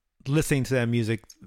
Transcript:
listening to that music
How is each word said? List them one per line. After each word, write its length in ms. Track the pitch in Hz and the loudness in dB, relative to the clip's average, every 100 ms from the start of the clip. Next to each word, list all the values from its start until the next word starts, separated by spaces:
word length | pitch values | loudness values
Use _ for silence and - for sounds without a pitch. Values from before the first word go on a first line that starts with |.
| _ _ 131 | _ _ -2
listening 380 | 156 - 143 | -2 2 0
to 100 | 117 | 0
that 140 | 127 117 | 0 2
music 340 | 120 110 113 - - | 0 0 -4 -6 -20